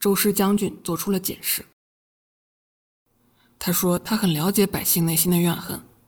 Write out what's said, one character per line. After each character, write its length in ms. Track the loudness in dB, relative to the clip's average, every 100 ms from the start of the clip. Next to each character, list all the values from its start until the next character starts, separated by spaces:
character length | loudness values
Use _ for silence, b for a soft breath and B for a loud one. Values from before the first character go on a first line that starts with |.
周 160 | 0 2
师 160 | 2
将 240 | 2 2 2
军 180 | 0 -6
做 140 | -6 -4
出 140 | -2
了 100 | -2
解 180 | -2 -6
释。 240 | -6 -6 -8 _ _ _ _ _ _ _ _ _ _ _ _ _ _ _ _ b b -8
他 120 | -4
说 280 | 0 0 0
他 180 | -2 0
很 160 | 0
了 180 | 2 0
解 160 | 2 2
百 160 | 0
姓 220 | 0 0
内 100 | 2
心 160 | 2 2
的 60 | 2
怨 180 | 2
恨， 280 | -2 -6 -12 -14 _